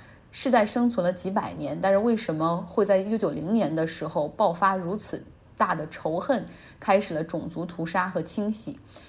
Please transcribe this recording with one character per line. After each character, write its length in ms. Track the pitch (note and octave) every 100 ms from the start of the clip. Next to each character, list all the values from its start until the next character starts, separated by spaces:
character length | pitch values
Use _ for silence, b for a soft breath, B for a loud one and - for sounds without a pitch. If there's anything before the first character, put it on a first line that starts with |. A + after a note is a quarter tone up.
| B B B
世 180 | - C4+
代 160 | A#3 G#3+
生 240 | B3 A#3+
存 160 | A#3 F3+
了 80 |
几 160 | F#3 F#3+
百 240 | G3 -
年， 240 | D#3 C#3+ D#3+
但 120 | F#3+
是 80 | G3
为 180 | A#3 A3
什 160 | -
么 320 | D#3 D#3+ F3 -
会 160 | -
在 140 | G3+ F#3+
一 100 | G3+
九 80 | A3
九 140 | F3+
零 240 | - E3
年 220 | A3+ F#3 D#3+
的 100 | D#3+
时 220 | - D#3+
候 200 | E3+ D3
爆 220 | - G3
发 240 | E3+ G3 F#3+
如 220 | E3+ G#3
此 260 | - - - - - -
大 200 | - E3+
的 120 | D#3
仇 300 | - D#3 E3+
恨， 240 | - A#3+ E3+ B B -
开 200 | - G3
始 140 | G3+
了 100 | D#3
种 240 | E3 D#3+ E3
族 160 | E3
屠 220 | F3 - E3
杀 220 | F#3+ F#3
和 100 | F#3
清 320 | D#3+ - G#3
洗？ 280 | G#3+ D4+ - B B